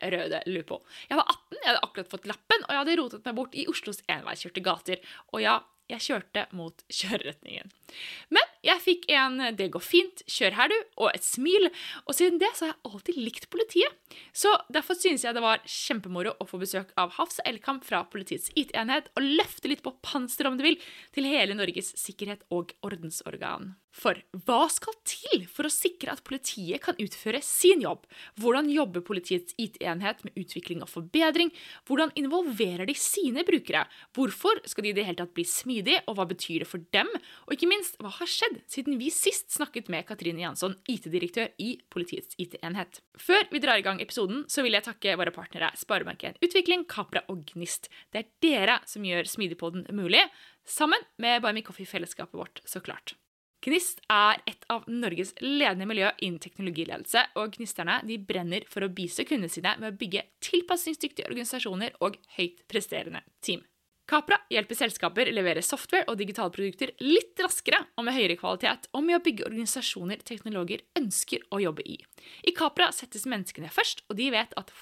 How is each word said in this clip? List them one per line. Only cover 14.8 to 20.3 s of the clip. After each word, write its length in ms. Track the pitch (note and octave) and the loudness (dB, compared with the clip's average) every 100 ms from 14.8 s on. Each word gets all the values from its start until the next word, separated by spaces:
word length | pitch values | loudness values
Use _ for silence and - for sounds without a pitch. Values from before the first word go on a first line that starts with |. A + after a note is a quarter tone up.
| - F4 | 0 2
synes 240 | F#4 C#4+ A#3 | 2 2 0
jeg 100 | A#3 | 2
det 80 | |
var 180 | A3+ A3 - | 4 4 0
kjempemoro 640 | - - A#3 F#3 F3+ F#3+ - | -6 -2 -2 -2 -2 -2 -4
å 80 | F#3+ | -8
få 100 | F#3 | -6
besøk 320 | G3 F#3+ F#3+ - | -4 -4 -2 0
av 140 | F3+ - | 0 0
Hafsa 240 | E4 - - | -2 -2 -6
Elkam 320 | A3+ - C4+ | -4 -4 -4
fra 180 | - F#3 - | 0 -2 0
politiets 400 | G#3 F#3+ - - D4+ | -8 -6 -6 -2 -2
I 100 | C4+ | -2
T-enhet, 400 | - A3+ C#4+ - | -2 0 0 0
og 140 | - C#4 D#4+ | 0 2 4
løfte 320 | - - - | 2 -2 -4
litt 140 | D4 | -2
på 100 | C4 - | -4 -10
panser, 460 | - C#4+ B3 | -6 -4 -4